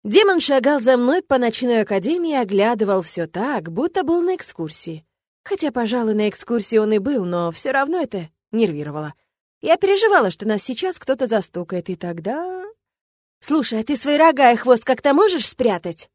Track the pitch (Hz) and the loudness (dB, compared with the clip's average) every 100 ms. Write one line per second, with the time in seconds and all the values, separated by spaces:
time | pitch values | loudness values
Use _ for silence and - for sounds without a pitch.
0 | 208 269 415 349 - 269 254 294 233 262 | 0 4 4 4 2 2 4 2 4 4
1 | 247 349 - 262 240 226 247 233 208 196 | 4 0 2 0 0 -2 0 0 0 -2
2 | 190 349 330 285 226 196 208 240 208 190 | -2 -2 -2 -2 0 2 2 0 0 0
3 | 170 - 160 180 247 254 165 165 330 381 | -2 -6 -6 -4 -4 -4 -6 -4 -2 -2
4 | 294 349 349 359 - - 156 - - 160 | 0 0 0 -4 -6 -8 -10 -10 -12 -14
5 | - _ _ _ - 403 302 247 226 247 | -18 _ _ _ -8 -4 -4 -2 -2 -2
6 | 226 214 208 - - 233 202 220 214 214 | 0 0 0 -4 -4 -4 0 0 2 0
7 | 196 277 180 175 170 165 269 269 277 359 | 0 -2 -2 -2 -4 -4 -4 -2 0 -2
8 | 302 196 160 _ _ 220 214 147 147 147 | -4 -8 -10 _ _ 0 0 -2 -8 -8
9 | 151 - _ _ _ _ - 359 392 392 | -10 -12 _ _ _ _ 0 2 2 2
10 | 440 381 208 - 214 208 - 247 370 359 | 4 4 2 -2 -2 -2 -4 -4 -6 -4
11 | - 262 254 220 185 - 170 180 175 175 | -4 -2 0 -2 -2 -8 -8 -6 -6 -8
12 | 175 170 170 277 359 370 403 440 _ _ | -8 -8 -6 -6 -6 -10 -12 -18 _ _
13 | _ _ _ _ - 302 233 220 220 285 | _ _ _ _ -2 -2 0 -4 -4 -4
14 | 277 294 320 269 262 233 247 240 - 254 | 0 4 4 6 4 4 4 2 2 0
15 | 285 285 415 349 - - 240 180 175 160 | 2 4 4 2 -4 -2 -2 -2 -6 -12
16 | - | -14